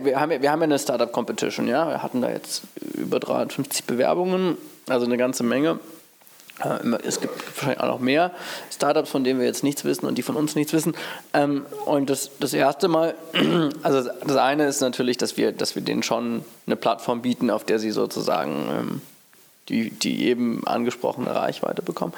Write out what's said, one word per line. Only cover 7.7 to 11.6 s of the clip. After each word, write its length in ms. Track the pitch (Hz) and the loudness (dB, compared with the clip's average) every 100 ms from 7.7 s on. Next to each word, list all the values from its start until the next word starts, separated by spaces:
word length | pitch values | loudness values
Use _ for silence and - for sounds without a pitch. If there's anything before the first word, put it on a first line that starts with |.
| - | 0
auch 80 | 123 | 0
noch 120 | 123 | 0
mehr 320 | 127 147 180 - - - - | 2 2 2 -2 -10 -10 -10
Startups, 400 | - 147 151 139 | -2 2 2 2
von 120 | 147 | 0
denen 160 | 127 131 | 2 2
wir 60 | 123 | 2
jetzt 180 | 117 | 2
nichts 220 | 139 147 143 | 0 0 -2
wissen 220 | 139 143 | 0 0
und 100 | 127 | -2
die 60 | |
von 120 | 123 135 | -2 0
uns 200 | 151 151 | 0 0
nichts 180 | 143 | 2
wissen. 220 | 160 160 151 - - - | 2 2 -2 -6 -12 -2
Ähm, 320 | 151 143 143 | 2 2 0